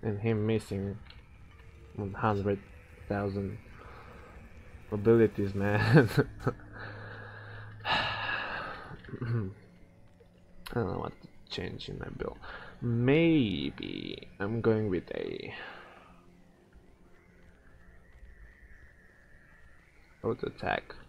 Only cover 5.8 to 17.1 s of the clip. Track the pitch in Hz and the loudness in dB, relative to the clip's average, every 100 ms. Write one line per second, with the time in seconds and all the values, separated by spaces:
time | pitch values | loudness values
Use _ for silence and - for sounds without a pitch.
5.8 | 107 131 117 - - - - - - - | 8 10 10 4 2 0 -4 -4 -12 -12
6.8 | - - - - - - - - - - | -12 -12 -12 -12 -12 -14 -14 -14 -14 -10
7.8 | - - - - - - - - - - | -2 0 0 -2 -2 -2 -4 -6 -6 -8
8.8 | - - - - 117 117 98 98 - - | -10 -12 -10 -6 0 0 0 -6 -18 -20
9.8 | - - - - - - - - - - | -20 -20 -20 -20 -20 -20 -20 -16 -4 -2
10.8 | 98 92 - - - - - - 90 - | 0 -2 -6 -8 -18 -20 -12 -8 -6 -8
11.8 | - - - - - - - - - - | -8 -8 -8 -6 -6 -8 -12 -12 -14 -6
12.8 | 120 117 123 147 165 160 113 82 69 - | 0 4 6 8 8 8 6 2 -2 -4
13.8 | 50 50 50 - - - 101 117 113 110 | -8 -6 -8 -10 -12 -6 -2 2 4 4
14.8 | 107 90 - 50 50 50 50 - - - | 4 0 -2 -6 -4 -6 -8 -10 -12 -14
15.8 | - - - - - - - - - - | -18 -20 -20 -20 -20 -20 -20 -20 -20 -20
16.8 | - - - | -20 -20 -20